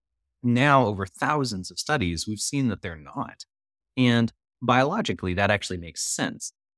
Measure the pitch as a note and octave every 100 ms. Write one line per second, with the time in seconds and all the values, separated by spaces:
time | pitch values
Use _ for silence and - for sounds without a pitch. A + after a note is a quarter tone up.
0 | _ _ _ _ B2 A#2+ C#3+ C#3 A2 G2
1 | F#2+ - C3 D3+ C3 G2 F2+ F2+ - D3+
2 | F2+ E2 - G#2 - C#3+ B2+ F#2 F#2+ D#2+
3 | C#2+ - - - - _ _ _ _ -
4 | B2+ A#2 A#2 - _ _ B2 B2 C#3 G#3+
5 | F3+ - F#2+ F2+ G2+ G2+ - F#2 E2 -
6 | - - A2+ - - - _